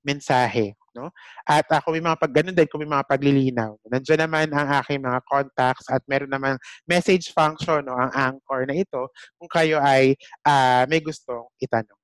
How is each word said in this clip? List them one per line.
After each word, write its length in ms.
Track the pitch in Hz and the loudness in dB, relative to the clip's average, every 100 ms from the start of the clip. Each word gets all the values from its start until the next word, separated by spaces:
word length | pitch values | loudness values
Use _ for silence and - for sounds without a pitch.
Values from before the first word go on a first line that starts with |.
mensahe. 720 | 143 143 - 127 120 113 104 101 _ 117 | -4 -6 0 2 2 0 -4 -6 _ -16
No? 160 | 147 - - - - | -16 -16 -20 -12 0
At, 240 | 147 - | 0 2
ah, 100 | 156 165 | -2 0
kung 80 | |
may 80 | 160 | -4
mga 160 | 170 160 | -2 -2
pag-, 160 | 156 135 | 0 0
ganun 160 | 170 175 | 0 0
din, 80 | 151 | 0
kung 160 | 151 | -2
may 80 | 151 | -2
mga 160 | 143 - | -2 0
paglilinaw. 720 | 139 143 139 131 120 110 107 110 | 0 2 2 0 -2 -6 -10 -6
Nandiyan 320 | 127 135 156 160 | -6 0 0 2
naman 240 | 156 156 | 0 0
ang 320 | 147 143 143 | -2 0 -2
aking 240 | - 139 131 | -2 -6 -2
mga 160 | 123 _ | -4 _
contacts 560 | 139 135 - 127 127 - | -2 -2 -2 -2 -2 -4
at 160 | 131 - | -6 -2
meron 240 | 139 139 | -4 -2
naman 240 | 135 135 131 - - - | -4 -2 -4 -8 -20 -2
message 400 | 175 185 185 - | 0 2 0 0
function, 560 | - 156 156 - 156 135 | 0 0 0 -2 -2 -2
no, 80 | |
ang 160 | 127 127 143 | -2 -2 0
Anchor 480 | 131 135 _ 135 131 | -2 -4 _ -4 -2
na 80 | |
ito 400 | 151 196 131 131 - - _ | -2 -4 -6 -10 -14 -20 _
kung 120 | 175 | -4
kayo 240 | 170 160 156 | 0 2 2
ay, 400 | 143 135 135 135 - - | 4 4 4 2 -6 -2
ah, 480 | 147 143 127 127 131 | 2 4 4 4 2
may 80 | 160 | 0
gustong 480 | 156 151 - 120 120 _ | -2 -12 -10 -12 -12 _
itanong. 320 | 131 117 107 _ | -4 -4 -4 _